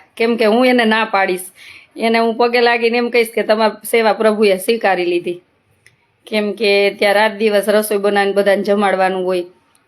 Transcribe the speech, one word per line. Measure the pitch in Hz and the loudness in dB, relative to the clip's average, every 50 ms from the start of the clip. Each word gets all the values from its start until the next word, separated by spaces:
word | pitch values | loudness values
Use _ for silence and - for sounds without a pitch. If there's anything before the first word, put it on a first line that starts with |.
| - _ _ | -14 _ _
કેમ | - 226 233 233 | -4 -2 -2 0
કે | - 226 | 0 2
હું | 208 220 240 254 | 2 2 2 2
એને | 254 247 247 233 | 2 2 2 2
ના | 220 220 220 220 | 2 0 0 0
પાડીશ. | 220 - 196 190 190 185 180 - - - - - - - - - _ - | 0 0 0 0 -2 -2 -6 -8 -14 -20 -20 -20 -20 -20 -20 -20 _ -8
એને | - 220 226 226 226 | -4 -2 0 0 0
હું | 226 226 220 | 0 0 0
પગે | 240 240 240 233 247 | 0 0 0 2 2
લાગીને | 240 240 240 233 233 226 233 | 2 2 2 0 0 0 0
એમ | 247 240 233 | -2 -2 0
કહીશ | 240 240 226 226 - | 0 0 -2 0 -2
કે | 214 208 | -2 -2
તમારી | 220 220 220 220 208 214 - - | 0 0 0 0 0 -2 -4 -6
સેવા | - - 226 220 220 - | -2 0 2 2 2 0
પ્રભુએ | 226 220 220 214 202 220 196 185 | 2 0 0 2 2 2 2 0
સ્વીકારી | 185 190 - 233 220 - 196 185 180 175 | 0 0 -2 -2 0 0 0 0 0 -2
લીધી, | 175 175 175 175 180 175 175 - _ _ _ _ _ _ _ _ _ _ _ _ _ _ _ _ | -2 -2 -2 -4 -6 -8 -10 -14 _ _ _ _ _ _ _ _ _ _ _ _ _ _ _ _
કેમ | - 220 214 208 208 | -6 -4 -4 -4 -4
કે | 190 208 226 202 202 202 202 196 196 | -4 -2 0 2 2 2 2 0 0
ત્યાં | - 208 202 196 | 0 0 2 2
રાત | 202 214 220 | 2 2 0
દિવસ | 202 202 226 214 208 202 190 214 | 0 -2 0 0 0 0 0 2
રસોઈ | 202 214 214 - 214 | 0 0 0 -2 -2
બનાવીને | 202 196 208 202 202 196 196 190 | -2 0 0 0 0 0 0 0
બધાને | 202 196 202 196 202 185 | 0 2 2 0 0 0
જમાડવાનું | 208 202 208 208 190 185 185 190 185 190 185 180 | -2 0 0 0 0 0 0 0 0 -2 -2 -4
હોય, | 185 185 180 175 180 - _ _ _ _ _ _ | -4 -4 -4 -6 -8 -14 _ _ _ _ _ _